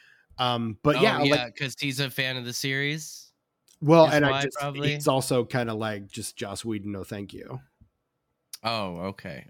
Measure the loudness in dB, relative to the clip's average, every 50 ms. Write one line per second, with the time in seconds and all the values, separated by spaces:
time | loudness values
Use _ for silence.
0 | -20 _ _ _ _ _ -4 -2 0 0 0 0 -2 -4 -6 0 0 2 4 4
1 | 4 2 4 2 2 2 2 2 0 -4 -6 -8 -8 -8 -6 -6 -4 -4 -2 -2
2 | -4 -4 -2 -4 -4 -4 -4 -6 -8 -8 -6 -6 -4 -2 -2 -2 -2 -4 -4 -6
3 | -8 -14 -16 -18 -20 _ _ _ _ _ _ _ _ _ _ _ 4 8 10 10
4 | 10 10 8 6 4 4 4 2 0 -2 -2 -4 -6 -6 -4 -2 -2 -2 -2 0
5 | 2 2 2 2 2 2 2 0 2 0 -2 -2 -2 -2 -4 -4 -4 -4 -6 -8
6 | -10 -12 -12 -10 -10 -10 -10 -10 -10 -10 -8 -8 -6 -6 -6 -6 -6 -8 -8 -8
7 | -8 -10 -10 -10 -10 -12 -14 -16 -14 -14 -14 -14 -14 _ _ _ -20 _ _ _
8 | _ _ _ _ _ _ _ _ _ _ -18 -8 -6 -4 -4 -4 -4 -6 -6 -8
9 | -8 -8 -10 -10 -12 -14 -14 -14 -16